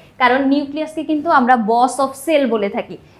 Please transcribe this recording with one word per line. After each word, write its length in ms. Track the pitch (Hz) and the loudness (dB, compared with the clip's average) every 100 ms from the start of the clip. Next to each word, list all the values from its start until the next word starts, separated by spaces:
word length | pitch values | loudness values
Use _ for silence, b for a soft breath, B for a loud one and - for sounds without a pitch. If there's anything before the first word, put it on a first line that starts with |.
| B - | B 0
কারণ 320 | 254 254 269 | 2 2 2
নিউক্লিয়াসকে 540 | 285 285 294 311 320 | 0 -2 -6 -8 -8
কিন্তু 260 | 302 302 330 | -4 -4 2
আমরা 260 | 294 247 254 | 2 4 2
boss 400 | 214 233 254 247 269 | 2 2 2 0 -4
of 240 | 269 - | -4 0
cell 180 | 302 262 | 0 2
বলে 220 | 220 208 | 0 -2
থাকি, 280 | 226 - 165 b b | -4 -8 -12 b b